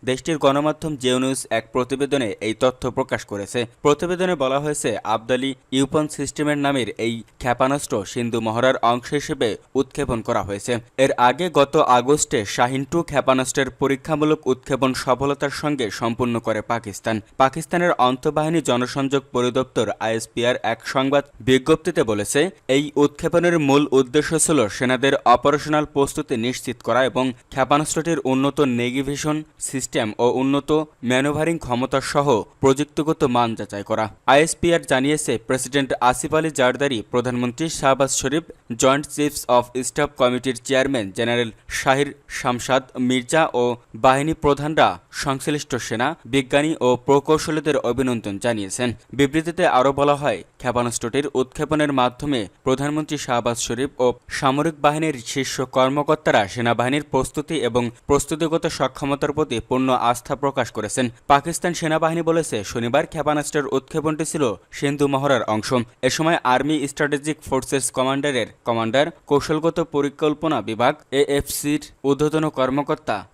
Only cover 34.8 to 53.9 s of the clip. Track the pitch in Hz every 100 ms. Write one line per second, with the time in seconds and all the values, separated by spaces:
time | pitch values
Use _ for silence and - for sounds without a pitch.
34.8 | - 135 135 151 - 113 - 131 123 139
35.8 | 135 - 120 127 160 156 160 139 127 123
36.8 | 143 120 98 123 123 120 123 120 165 -
37.8 | 139 135 135 - 139 151 165 - _ 113
38.8 | 135 139 143 - 147 147 - 123 120 127
39.8 | 127 - 147 - 127 123 131 123 - 135
40.8 | 131 135 101 92 117 120 117 - _ -
41.8 | 143 135 143 - _ - 131 123 - 131
42.8 | 131 - 123 127 123 160 160 123 123 117
43.8 | _ 113 131 131 147 160 147 139 147 156
44.8 | 131 87 _ - 143 135 143 147 - 123
45.8 | - 110 127 165 117 131 131 143 151 160
46.8 | 123 123 - 139 139 156 160 156 151 139
47.8 | 117 120 131 120 104 101 120 113 98 -
48.8 | 123 107 _ 120 139 151 160 170 170 123
49.8 | 131 135 143 143 143 98 - _ 127 120
50.8 | 120 117 117 127 143 127 123 - 147 151
51.8 | 147 135 123 120 143 135 98 _ - 131
52.8 | 143 151 151 147 - 120 117 117 - 117
53.8 | 139